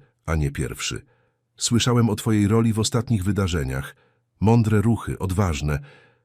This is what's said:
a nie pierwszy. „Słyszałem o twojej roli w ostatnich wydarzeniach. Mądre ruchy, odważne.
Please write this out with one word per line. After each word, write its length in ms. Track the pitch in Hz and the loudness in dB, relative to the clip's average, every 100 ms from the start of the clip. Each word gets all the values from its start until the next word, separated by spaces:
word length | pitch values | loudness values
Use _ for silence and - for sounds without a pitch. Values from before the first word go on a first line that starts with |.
| _ _ - | _ _ -4
a 80 | |
nie 160 | 80 71 | -2 -2
pierwszy. 520 | 71 65 - - 60 - _ _ _ _ _ | -4 -8 -8 -8 -10 -14 _ _ _ _ _
„Słyszałem 540 | - 117 127 120 117 | 0 0 2 4 2
o 40 | |
twojej 340 | 104 117 107 101 | 0 0 2 4
roli 240 | 113 117 | 4 2
w 60 | 107 | 0
ostatnich 460 | 107 120 - 110 | -2 -2 -2 -2
wydarzeniach. 720 | 92 101 95 82 65 65 69 - _ _ _ _ | 0 0 0 -2 -2 -6 -8 -16 _ _ _ _
Mądre 420 | 98 117 107 107 | 2 4 4 2
ruchy, 360 | 104 110 - - | 2 0 -4 -6
odważne. 600 | 92 92 95 73 76 71 - - _ _ | -4 0 0 -2 -2 -4 -6 -20 _ _